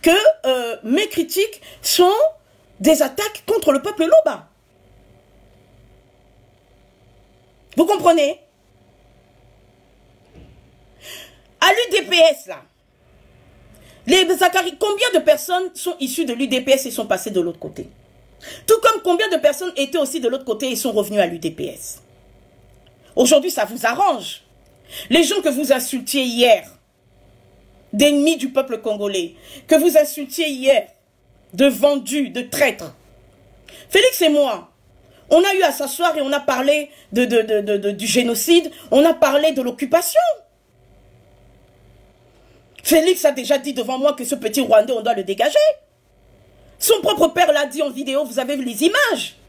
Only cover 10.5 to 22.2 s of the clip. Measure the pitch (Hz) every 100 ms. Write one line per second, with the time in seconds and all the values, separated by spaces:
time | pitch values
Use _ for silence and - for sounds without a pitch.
10.5 | _ _ _ _ _ - - - _ _
11.5 | _ 349 415 466 381 294 349 330 285 -
12.5 | 156 _ _ _ _ _ _ _ _ _
13.5 | _ _ - - - - 370 349 370 359
14.5 | 370 349 - 415 403 494 370 302 302 -
15.5 | 359 370 - 359 339 262 262 285 233 262
16.5 | 254 254 269 262 - 214 - - 190 170
17.5 | 165 160 - - _ _ _ _ _ -
18.5 | - - 453 - 427 359 349 427 330 294
19.5 | 294 359 - 277 320 277 320 240 262 269
20.5 | 214 262 233 254 208 202 208 170 170 165
21.5 | 156 147 - - - _ _